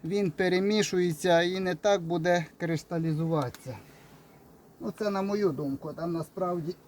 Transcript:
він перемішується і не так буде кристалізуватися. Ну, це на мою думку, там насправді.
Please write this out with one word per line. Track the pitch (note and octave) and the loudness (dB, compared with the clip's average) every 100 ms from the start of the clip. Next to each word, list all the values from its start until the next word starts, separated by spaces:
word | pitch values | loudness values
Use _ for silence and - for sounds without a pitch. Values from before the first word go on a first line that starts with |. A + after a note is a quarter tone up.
він | E3 G3+ G3 | -2 0 0
перемішується | D3+ F#3 F3+ G3 G#3+ G3+ F3+ F3+ D#3 F#3 E3+ | 2 2 4 4 2 2 2 0 0 4 4
і | F3 F#3+ | 4 0
не | F#3+ F3 | -2 0
так | G#3 G3+ | 2 2
буде | E3 F3 E3+ F3 D#3 - | 0 0 2 2 0 -6
кристалізуватися. | E3 D#3+ - E3+ E3 D3+ E3 D#3+ B2+ - C3 G#2+ - - - - - - - - - - | -4 -2 -2 -2 0 0 0 0 -2 -8 -12 -14 -16 -20 -20 -20 -20 -20 -20 -20 -20 -10
Ну, | A3+ - | -10 -4
це | G#3 | -2
на | G3 | 0
мою | G3 G#3 G3 | 0 2 0
думку, | C3+ C#3+ C3+ D#3 | 0 -4 -4 -8
там | D3+ E3+ | -6 -4
насправді. | E3 D#3 - F3+ F3 D#3 - | -4 -6 -4 -2 -2 -4 -10